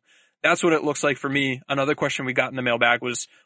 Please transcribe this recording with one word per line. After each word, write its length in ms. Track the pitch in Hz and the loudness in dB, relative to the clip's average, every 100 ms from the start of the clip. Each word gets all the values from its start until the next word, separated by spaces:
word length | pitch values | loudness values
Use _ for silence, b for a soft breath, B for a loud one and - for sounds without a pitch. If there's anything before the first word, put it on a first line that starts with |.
| _ b b b | _ b b b
that's 220 | 151 170 | 0 2
what 80 | 180 | 2
it 100 | 156 | 2
looks 220 | 151 143 | 0 0
like 140 | 147 135 | 0 -2
for 100 | 139 | -2
me. 320 | 139 135 131 - | 0 0 -2 -4
Another 260 | 139 135 | -2 0
question 300 | 151 143 - | 0 -2 -2
we 80 | 131 | -2
got 180 | 127 127 | 0 0
in 60 | 131 | -2
the 60 | |
mailbag 400 | 123 117 120 120 | -2 2 4 2
was, 260 | 123 120 - b | 0 -4 -6 b